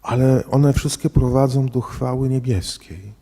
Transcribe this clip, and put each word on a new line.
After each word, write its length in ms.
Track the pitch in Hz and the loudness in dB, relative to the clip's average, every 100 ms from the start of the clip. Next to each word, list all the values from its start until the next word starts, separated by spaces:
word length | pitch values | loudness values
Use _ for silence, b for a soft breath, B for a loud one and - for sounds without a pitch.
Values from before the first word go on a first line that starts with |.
ale 440 | - 120 131 131 - | -4 2 4 2 2
one 260 | 135 143 | 2 4
wszystkie 380 | 135 147 - 160 | 2 -2 -4 0
prowadzą 560 | - 127 127 135 135 131 | 0 2 2 2 2 0
do 140 | 127 | -2
chwały 480 | 117 - 127 127 131 | -6 -6 -4 -2 0
niebieskiej. 840 | 131 123 101 - - - 92 101 104 | -2 0 -2 -2 -12 -16 -18 -16 -20